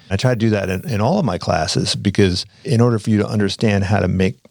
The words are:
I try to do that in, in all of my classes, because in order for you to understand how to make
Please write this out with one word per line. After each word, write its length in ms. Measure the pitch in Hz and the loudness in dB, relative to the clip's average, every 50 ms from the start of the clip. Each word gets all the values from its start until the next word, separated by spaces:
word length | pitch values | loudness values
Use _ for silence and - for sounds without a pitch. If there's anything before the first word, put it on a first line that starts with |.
| - - | -8 -6
I 60 | 92 | -4
try 160 | 98 - 131 127 | 0 0 0 0
to 40 | |
do 140 | 107 110 113 | 2 2 0
that 180 | 107 101 95 92 | 2 0 0 -2
in, 200 | 92 92 - 175 | -4 -4 -4 -4
in 120 | 123 98 | -2 0
all 180 | 104 120 - 214 | 0 0 0 0
of 60 | 180 | 0
my 140 | 113 87 85 | -2 -2 -4
classes, 560 | - - - 85 80 - - - 92 - - | -2 -2 0 0 0 -2 -2 -2 -2 -2 -4
because 500 | 113 101 101 95 - 101 92 87 92 - - _ - - | -2 -2 -2 2 2 2 2 2 -2 -6 -10 _ -12 -6
in 160 | 127 131 113 | -2 2 2
order 180 | 120 123 117 107 | 4 2 2 0
for 120 | - 113 | 0 0
you 80 | 110 104 | 0 0
to 80 | 104 | 0
understand 580 | - - 107 101 98 - - - 110 101 98 98 | 0 0 -2 -2 -2 -2 0 0 2 2 2 2
how 160 | 95 107 101 | 2 0 0
to 80 | 92 92 | 2 0
make 280 | 98 92 95 95 - - _ - | 0 2 0 0 -2 -4 _ -12